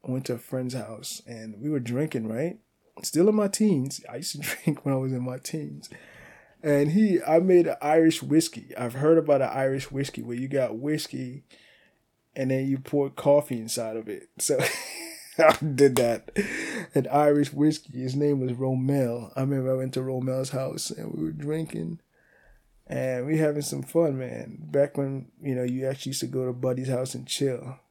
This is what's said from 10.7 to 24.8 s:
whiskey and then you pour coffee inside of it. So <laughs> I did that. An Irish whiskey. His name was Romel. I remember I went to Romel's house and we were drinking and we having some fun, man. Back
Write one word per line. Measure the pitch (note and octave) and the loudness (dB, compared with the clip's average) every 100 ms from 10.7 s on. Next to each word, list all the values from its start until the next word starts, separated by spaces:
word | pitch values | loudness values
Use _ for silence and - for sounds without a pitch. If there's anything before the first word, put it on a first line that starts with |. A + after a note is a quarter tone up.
| A2 | -2
whiskey | C#3+ D3+ - C3+ B2+ C#3 _ - _ _ _ _ _ _ _ - | -2 -2 -4 -8 -10 -12 _ -20 _ _ _ _ _ _ _ -4
and | C3 | 0
then | C3 C3+ | 0 0
you | C3+ | -2
pour | C3+ D3 C#3 | 0 0 0
coffee | - C#3+ C#3+ C#3+ A#2+ | 0 4 6 4 -6
inside | A2 B2 A2+ A2+ | -4 -6 -4 -6
of | A2 | -8
it. | G2 - - | -12 -12 -6
So | - C3+ B2 - - - | 0 2 0 -4 -10 -14
<laughs> | - - - - | -16 -18 -12 6
I | D#3 - | 6 6
did | D#3 C3+ C#3 B2+ | -2 6 6 6
that. | A#2+ A2+ - - G3+ - - A#3+ E3+ - | 2 0 -4 -4 -4 -6 -6 -8 -2 -2
An | C3 | 2
Irish | C#3+ D3 D3 C#3 | 4 4 4 2
whiskey. | C#3+ D3+ D3+ - B2+ | 2 2 2 -8 -8
His | C3 C3+ | -4 0
name | D3 C#3 | 0 0
was | B2+ | -2
Romel. | B2 C3 C3 C3 C#3+ B2 A#2+ A2+ - | -2 0 0 2 2 0 -2 -6 -4
I | |
remember | C3+ C#3 B2+ | -2 0 0
I | C3 | -2
went | C3 | -2
to | C3 | -4
Romel's | C3 B2+ C3 C3 C3 | -4 -4 -2 -2 -4
house | C3 C3 - - | -4 -6 -6 -8
and | - - | -8 -8
we | D#3+ | -6
were | D#3+ | -6
drinking | D#3 C#3+ D#3 D#3+ E3 E3 E3 _ _ _ _ _ _ _ _ _ | -6 -4 -4 -4 -6 -8 -10 _ _ _ _ _ _ _ _ _
and | C3 C3 B2+ C3 | -4 -2 -4 0
we | D#3 | 2
having | D#3 D3 | 2 0
some | C#3+ C#3+ | -4 -8
fun, | C3 E3 E3 C3 | -2 2 2 0
man. | B2 A#2 - - | -6 -10 -12 -14
Back | D3+ C#3 | -2 0